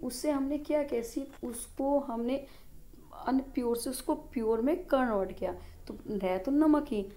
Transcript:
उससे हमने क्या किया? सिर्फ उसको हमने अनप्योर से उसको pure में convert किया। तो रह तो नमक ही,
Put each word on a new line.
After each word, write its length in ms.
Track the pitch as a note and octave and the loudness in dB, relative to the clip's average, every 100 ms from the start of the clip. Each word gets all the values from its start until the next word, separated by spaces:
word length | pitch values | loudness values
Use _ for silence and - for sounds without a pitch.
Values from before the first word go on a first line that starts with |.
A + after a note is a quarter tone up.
उससे 280 | B3+ - D4+ | -8 -2 0
हमने 260 | C#4 C4+ D4 | 0 0 -2
क्या 260 | D4 D4 | 0 0
किया? 180 | C#4+ A#3+ | 2 -2
सिर्फ 420 | A3+ C#4 C4+ - | -2 -6 -8 -8
उसको 560 | B3 A#3 - - C#4 C#4+ | -8 -8 -10 -2 2 2
हमने 460 | C#4 A3+ A#3+ C#4 - - - - - - - - - | 2 -2 -2 -2 -6 -16 -18 -18 -18 -20 -18 -6 0
अनप्योर 500 | C4 - - A#3+ A#3 | 0 2 -2 0 0
से 120 | C4+ | -2
उसको 260 | B3+ - D4+ | -4 -2 -2
pure 460 | - A#3 A3 A3+ | -2 -2 2 4
में 240 | C4 F4+ - | 4 2 2
convert 460 | C4+ B3 G3+ F#3+ | 4 4 2 0
किया। 220 | - F#3 F#3 - - - | -2 -4 -4 -12 -16 -12
तो 100 | G3+ - | -12 -4
रह 300 | G3+ F#3 F#3 | -2 0 0
तो 140 | C4+ | 2
नमक 340 | C#4+ D#4 D4 D4 | 6 6 6 4
ही, 180 | G#3 F#3+ | -2 -2